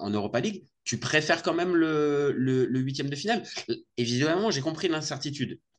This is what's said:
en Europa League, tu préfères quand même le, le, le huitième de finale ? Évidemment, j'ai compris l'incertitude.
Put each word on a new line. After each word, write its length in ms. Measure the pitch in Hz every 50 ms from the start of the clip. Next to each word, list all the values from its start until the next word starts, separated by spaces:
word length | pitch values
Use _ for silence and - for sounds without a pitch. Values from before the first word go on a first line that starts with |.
en 100 | - 104
Europa 300 | 104 104 101 104 104 120
League, 240 | 175 214 208 - - - _ _ _
tu 120 | - - -
préfères 460 | - - - 156 151 - 170 165 -
quand 100 | 180 165
même 220 | 165 175 185 175
le, 560 | 170 165 160 156 151 147 147 147 143 143 143
le, 340 | 131 127 127 131 131 131 127
le 140 | 110 120 131
huitième 300 | 131 135 135 135 139 139
de 60 | 147
finale ? 280 | 139 - 202 240 220 - - - - - - 339 - - _ _ -
Évidemment, 520 | 120 117 120 123 143 156 165 185 208 226
j'ai 120 | 180 139
compris 260 | 135 160 156 156 - 180
l'incertitude. 720 | 160 156 - - 151 135 - 147 135 - 131 101 - - _ _ _